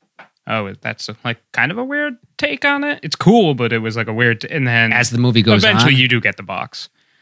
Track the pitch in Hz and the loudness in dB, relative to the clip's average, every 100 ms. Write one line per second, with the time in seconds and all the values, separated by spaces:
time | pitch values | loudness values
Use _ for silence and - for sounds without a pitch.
0 | _ _ - _ - 110 98 92 110 110 | _ _ -20 _ -8 -6 -6 -10 -10 -10
1 | - 113 123 113 _ - 123 202 262 285 | -12 -10 -8 -8 _ -4 -2 -4 -8 -6
2 | 294 240 _ - 294 285 285 285 285 285 | -6 -8 _ -6 -6 -2 -2 -2 -4 -6
3 | 170 - - 233 175 127 117 113 113 110 | -8 0 4 6 4 2 0 -2 -4 -4
4 | 110 110 120 113 - 160 127 117 113 120 | -4 0 0 0 -4 -4 0 2 2 2
5 | 120 117 123 117 110 104 214 208 135 135 | 0 0 2 4 4 4 4 4 4 4
6 | 127 120 101 - 95 95 - - - _ | 2 0 -2 -8 -10 -10 -10 -12 -20 _
7 | _ _ | _ _